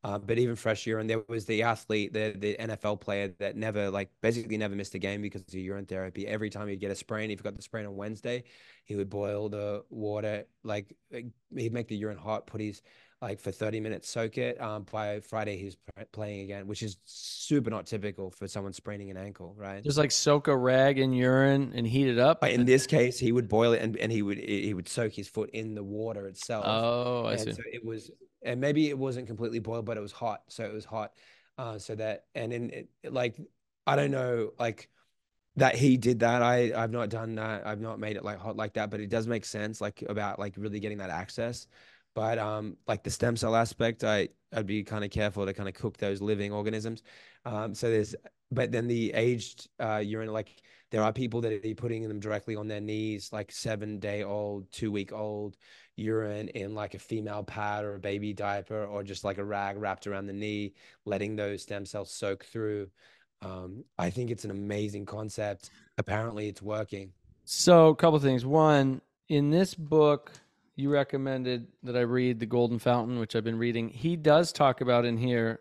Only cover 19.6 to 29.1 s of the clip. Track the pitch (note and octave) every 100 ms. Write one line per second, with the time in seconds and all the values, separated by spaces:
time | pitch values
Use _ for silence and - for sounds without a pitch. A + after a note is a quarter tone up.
19.6 | G2 G2 C3+ C#3+ C#3+ - D3+ C#3+ C#3+ C3+
20.6 | B2+ C3 C3+ C3+ C3 B2+ B2+ C3 C3+ C#3
21.6 | C3+ B2 A#2 C3 C3+ A#2 C3+ D#3+ - B2
22.6 | B2 C3 - C#3+ B2 B2 A#2+ B2 A2+ A2
23.6 | A#2 A#2 A2+ G#2+ A2 A2+ G2+ G2+ - G2+
24.6 | G2 F#2 F2 - A2 G#2 G2 A2 G#2 A2
25.6 | A2 G#2+ G2+ G#2 A2+ G#2 G2 F#2+ - A2
26.6 | G#2 A2 A#2 A#2+ B2 B2 A2+ A2+ A2 G#2
27.6 | A2+ A#2+ A2+ A2 - - - _ A#2+ B2
28.6 | C#3 D3 D3+ C#3 C3+